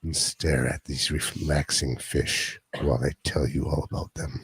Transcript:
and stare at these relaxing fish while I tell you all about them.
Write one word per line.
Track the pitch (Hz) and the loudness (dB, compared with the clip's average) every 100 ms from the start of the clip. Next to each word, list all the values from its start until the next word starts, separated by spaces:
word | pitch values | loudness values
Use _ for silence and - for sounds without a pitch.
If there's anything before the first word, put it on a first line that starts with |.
and | 80 78 | -4 0
stare | - - 80 69 62 | -2 0 2 4 2
at | - | -2
these | - 69 - | -6 -2 0
relaxing | 80 - - 76 73 71 - 67 62 | 0 -2 -4 0 2 2 0 0 -2
fish | - 71 67 - - - _ - | -2 0 0 0 -2 -6 _ -2
while | 73 62 | 2 2
I | 65 71 | 2 -2
tell | - - 67 | -2 0 2
you | 69 - | 0 0
all | 73 71 | 0 0
about | 98 92 | -4 -6
them. | - - - | -6 -6 -8